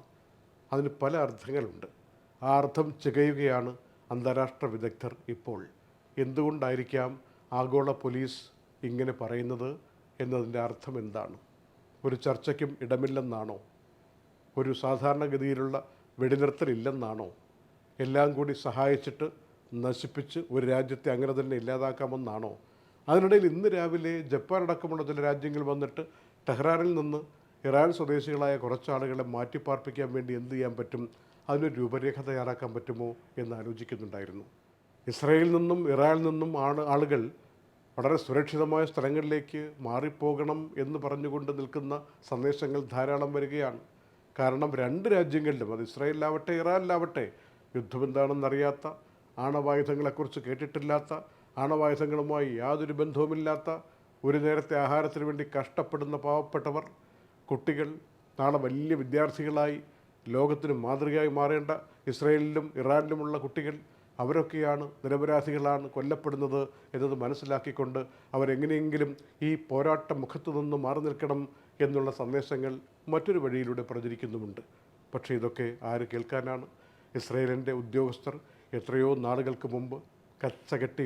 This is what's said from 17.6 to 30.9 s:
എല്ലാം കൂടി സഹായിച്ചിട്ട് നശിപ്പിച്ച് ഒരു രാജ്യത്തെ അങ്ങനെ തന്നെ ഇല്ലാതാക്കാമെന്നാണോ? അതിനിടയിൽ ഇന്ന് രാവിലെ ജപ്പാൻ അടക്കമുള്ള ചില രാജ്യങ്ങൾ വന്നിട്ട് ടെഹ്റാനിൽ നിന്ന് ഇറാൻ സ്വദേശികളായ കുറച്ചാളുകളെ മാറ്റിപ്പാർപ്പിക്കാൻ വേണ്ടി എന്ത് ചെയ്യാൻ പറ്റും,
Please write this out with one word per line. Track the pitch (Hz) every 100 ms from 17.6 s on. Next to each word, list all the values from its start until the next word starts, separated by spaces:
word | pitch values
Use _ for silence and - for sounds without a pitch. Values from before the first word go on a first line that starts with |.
| _ _ _ -
എല്ലാം | 131 135 147 143
കൂടി | 143 139 135
സഹായിച്ചിട്ട് | 113 139 139 139 - 156 - - _ _ 120 123
നശിപ്പിച്ച് | 123 131 - 143 170 170
ഒരു | 127 127
രാജ്യത്തെ | 131 127 131 135 123
അങ്ങനെ | 135 135
തന്നെ | 135 127
ഇല്ലാതാക്കാമെന്നാണോ? | 117 127 135 131 131 131 120 107 110 101 - _ _ _ -
അതിനിടയിൽ | 175 190 208 180
ഇന്ന് | 160 208 180
രാവിലെ | 170 170 165 165 143
ജപ്പാൻ | 139 143 185 170
അടക്കമുള്ള | 170 165 160 143
ചില | 147 143
രാജ്യങ്ങൾ | 143 147 147 139
വന്നിട്ട് | 143 139 - 160 - - _ -
ടെഹ്റാനിൽ | 123 151 165 175 165
നിന്ന് | 151 151 151 - _ _
ഇറാൻ | 139 139 165 175
സ്വദേശികളായ | 147 147 131 143 143 139
കുറച്ചാളുകളെ | 120 127 - 131 131 131 123 120
മാറ്റിപ്പാർപ്പിക്കാൻ | 120 151 - 135 139 127 131 127
വേണ്ടി | 127 123
എന്ത് | 123 131
ചെയ്യാൻ | 123 113
പറ്റും, | 117